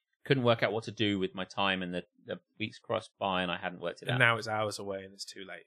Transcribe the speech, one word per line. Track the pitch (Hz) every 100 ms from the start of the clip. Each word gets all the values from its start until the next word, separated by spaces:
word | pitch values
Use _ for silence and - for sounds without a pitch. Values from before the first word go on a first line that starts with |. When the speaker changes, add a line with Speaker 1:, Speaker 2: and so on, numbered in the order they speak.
| _ _
Speaker 1:
couldn't | - 135
work | 120 113
out | 113
what | 107
to | 113
do | 104 107 101
with | 92
my | 92
time | 92 - 98 92
and | 90
the, | 90 - _
the | - 90 _ -
weeks | 110 -
crossed | - 107 - -
by | 98 92
and | 90
I | 90
hadn't | 95 87
worked | 85 -
it | -
Speaker 2:
And |
Speaker 1:
out. | 113
Speaker 2:
now | 117 113
it's | 107
hours | 110 107 101
away | 101 98
and | 95
it's | 98
too | - 98
late. | 95 87